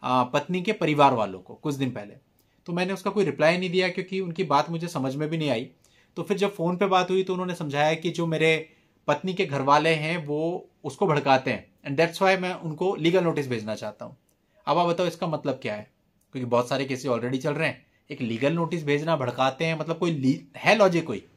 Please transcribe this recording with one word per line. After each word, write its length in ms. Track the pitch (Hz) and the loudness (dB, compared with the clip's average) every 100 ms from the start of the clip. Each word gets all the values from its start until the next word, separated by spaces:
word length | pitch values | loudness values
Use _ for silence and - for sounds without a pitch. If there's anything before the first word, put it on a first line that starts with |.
आ, 200 | 127 127 | 0 0
पत्नी 380 | 123 147 - 180 | 2 0 -2 -2
के 100 | 180 | -2
परिवार 420 | - 156 147 139 | 0 2 6 6
वालों 260 | 120 101 92 | 6 0 -6
को", 160 | - 117 | -16 -8
कुछ 200 | 156 135 | -6 -2
दिन 160 | 131 | -4
पहले। 220 | 107 104 120 _ _ _ _ - | -4 -10 -18 _ _ _ _ -6
तो 80 | |
मैंने 200 | 175 185 | -2 -2
उसका 180 | 185 202 | -2 -2
कोई 140 | 202 170 | 0 0
रिप्लाई 320 | 131 151 180 | 4 4 4
नहीं 120 | 185 | 0
दिया 200 | 185 185 | 0 0
क्योंकि 300 | 185 180 190 | -2 -6 -6
उनकी 240 | 180 165 | -4 -4
बात 260 | 160 143 151 | 2 2 2
मुझे 180 | 165 170 | -4 -6
समझ 280 | 156 131 135 | -4 -4 -4
में 140 | 151 | -4
भी 80 | 165 | -2
नहीं 120 | 147 | -2
आई। 200 | 117 143 _ _ _ _ - | -2 -4 _ _ _ _ -8
तो 80 | |
फिर 140 | 165 185 | -4 -2
जब 160 | 196 | -2
फ़ोन 240 | 196 165 180 | 0 -2 0
पे 80 | 196 | 2
बात 240 | 185 180 | 2 2
हुई 140 | 190 | 0
तो 100 | 185 | 0
उन्होंने 220 | 185 180 175 | -2 -4 -6
समझाया 380 | 151 143 151 | -4 0 2
कि 160 | 160 170 | 2 -2
जो 180 | 165 165 | -2 -2
मेरे 420 | 156 160 160 160 _ _ _ - | 2 2 2 -2 _ _ _ -2
पत्नी 260 | - 190 | -2 -2
के 120 | 180 175 | -2 -2
घर 160 | 139 | 0
वाले 280 | 135 147 160 | 4 4 4
हैं 360 | 160 156 175 143 | 2 0 -4 -4
वो 440 | 147 165 - - _ 151 | -4 -2 -4 -10 _ -10
उसको 200 | - 190 | -2 2
भड़काते 440 | 147 139 160 135 | 2 4 4 2
हैं, 160 | 101 - _ 143 | -6 -8 _ -2
and 140 | 139 | 2
that's 200 | 160 165 | 2 4
why 180 | 190 190 | 2 4
मैं 140 | 180 | 0
उनको 420 | 185 160 147 180 202 | -6 -6 -2 -2 0
लीगल 280 | 160 180 | 2 4
नोटिस 240 | 170 147 131 | 4 0 -2
भेजना 280 | 117 107 104 | -4 -6 -8
चाहता 300 | 107 - 117 | -10 -12 -16
हूँ। 120 | 131 _ _ _ _ - | -20 _ _ _ _ 0
अब 120 | 165 | 2
आप 100 | 170 | 2
बताओ 200 | 170 180 | 2 -2
इसका 200 | 170 175 | -2 -4
मतलब 320 | 151 143 131 | -2 -4 -4
क्या 140 | 117 104 | -4 -8
है, 160 | 107 _ _ _ _ | -10 _ _ _ _
क्योंकि 140 | 135 123 | -8 0
बहुत 240 | 120 123 | 2 2
सारे 160 | 135 135 | -2 -2
केसेस 260 | 131 139 | -4 -2
already 280 | 117 123 131 | -2 -2 -2
चल 140 | 151 | -2
रहे 140 | 147 156 | -2 -2
हैं। 180 | - _ _ - | -4 _ _ -14
एक 100 | - | -6
लीगल 320 | 117 113 139 | -4 0 0
नोटिस 300 | 170 165 170 | 0 -2 -2
भेजना, 320 | 147 147 156 156 | 0 0 0 0
भड़काते 500 | 123 127 131 - 165 | 0 0 0 0 -2
हैं, 140 | 160 | -2
मतलब 200 | 156 165 | -4 -2
कोई 120 | 175 | -2
ली-, 460 | 151 131 277 - - | 2 2 0 -4 -2
है 180 | 160 220 | 2 6
लॉजिक 320 | 190 170 160 | 4 4 -2
कोई? 180 | 101 - | -6 -10